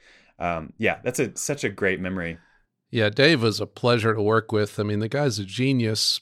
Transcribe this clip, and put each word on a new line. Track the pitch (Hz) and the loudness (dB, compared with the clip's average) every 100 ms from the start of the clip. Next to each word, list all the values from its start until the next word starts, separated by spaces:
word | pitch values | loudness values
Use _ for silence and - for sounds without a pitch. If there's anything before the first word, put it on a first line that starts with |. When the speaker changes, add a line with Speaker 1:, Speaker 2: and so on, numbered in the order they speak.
| _ - _ - | _ -20 _ -6
Speaker 1:
um, | 87 82 80 - | -4 -4 -6 -2
yeah, | 107 82 | -2 0
that's | 123 - | -4 -2
a, | 110 | -4
such | - - 143 | -4 -6 -4
a | 117 | -4
great | 98 98 92 | -2 -2 0
memory. | 92 92 85 82 _ _ _ _ - | -4 -4 -6 -8 _ _ _ _ -6
Speaker 2:
Yeah, | 123 104 | 0 0
Dave | 107 139 156 | 4 4 6
was | 113 101 | 2 0
a | 101 | -6
pleasure | - 123 120 113 | -2 2 2 2
to | 110 | 2
work | 104 110 107 | 2 2 2
with. | 107 101 - | 0 0 -2
I | |
mean, | 104 104 | -2 -2
the | 110 | -2
guy's | 135 147 104 | 0 -2 -2
a | 95 | -6
genius, | 101 131 131 113 110 - - | -2 2 2 2 0 0 -2